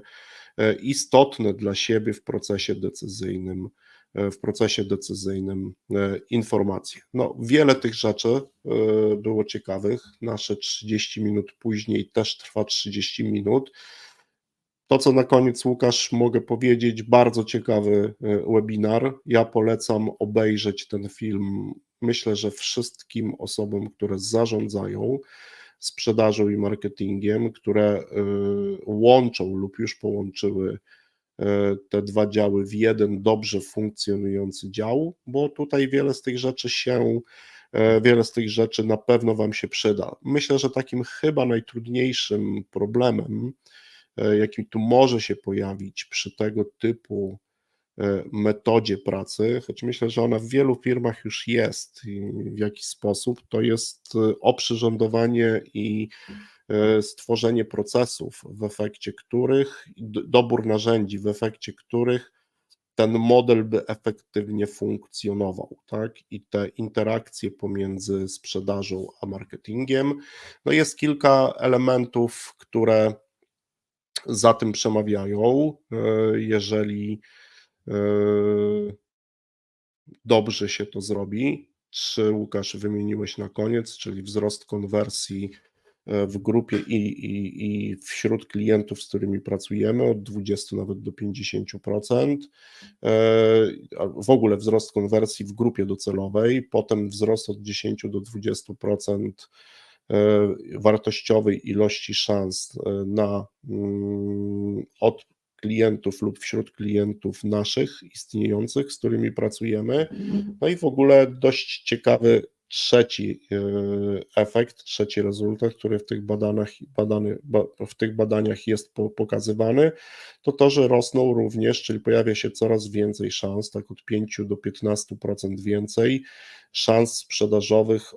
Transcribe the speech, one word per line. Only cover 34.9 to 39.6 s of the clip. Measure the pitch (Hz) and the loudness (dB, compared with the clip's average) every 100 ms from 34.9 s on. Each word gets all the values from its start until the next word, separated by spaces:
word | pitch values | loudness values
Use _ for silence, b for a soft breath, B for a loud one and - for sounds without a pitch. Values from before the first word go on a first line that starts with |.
| 135 165 - 123 | -2 -2 -8 -6
bo | 135 147 | -2 -2
tutaj | 143 143 139 131 | -4 -2 0 2
wiele | 139 139 | 2 0
z | 131 | -2
tych | 131 123 | -4 -2
rzeczy | 127 127 120 | -4 -4 -4
się, | - 127 123 117 120 B B B B B | -2 0 2 2 0 B B B B B
e, | 110 110 113 | 2 4 6
wiele | 120 117 | 6 6
z | 110 | 4
tych | 120 110 | -2 -2
rzeczy | 110 113 - | 0 0 0
na | 110 107 | 0 0
pewno | - 120 117 | 4 4 4
wam | 107 107 | 0 -2
się | - | -2